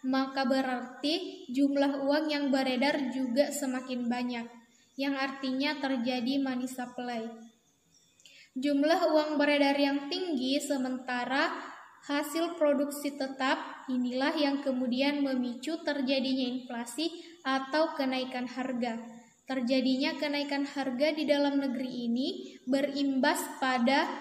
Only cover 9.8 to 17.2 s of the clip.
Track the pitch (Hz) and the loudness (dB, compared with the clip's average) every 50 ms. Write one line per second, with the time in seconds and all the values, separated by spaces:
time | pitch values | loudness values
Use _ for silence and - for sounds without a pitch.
9.8 | 285 277 277 285 285 285 339 359 370 349 320 247 254 254 269 294 285 - 285 269 | 4 4 4 0 -2 -2 -4 -4 -2 -2 -2 0 0 2 0 0 0 0 0 0
10.8 | 254 254 254 247 - - 247 247 247 247 262 277 311 359 359 - - - - - | 0 -2 -2 -4 -4 -4 -4 -2 -2 0 2 2 2 0 0 -6 -10 -12 -14 -16
11.8 | - - - - - - 285 285 302 294 285 330 330 339 339 - 302 294 285 262 | -18 -20 -20 -20 -6 -2 -2 -2 -2 0 0 0 0 0 0 2 2 4 4 2
12.8 | 285 285 - - - 285 285 - 269 262 269 - 262 269 302 311 - - - - | 0 -2 -4 -4 -6 -6 -4 -4 -6 -6 -4 -2 0 0 0 0 -2 -10 -12 -14
13.8 | - - 262 254 247 247 247 254 269 294 - 320 285 277 277 277 - 277 254 247 | -8 -4 -2 -2 -2 -2 0 0 0 2 2 2 2 2 2 0 0 -2 0 0
14.8 | 262 247 240 240 269 285 294 285 277 269 262 254 247 240 240 - - 311 320 330 | 0 0 2 2 2 2 2 2 0 0 2 0 0 -2 -4 -6 -6 -6 -6 -4
15.8 | - - 285 285 262 254 277 269 233 269 262 262 262 240 247 254 - - 247 233 | -2 -2 -2 0 0 0 0 0 2 0 0 0 0 -2 -2 -6 -8 -8 -8 -8
16.8 | 240 - - - 311 339 330 - | -8 -8 -4 -4 -4 -4 -4 -6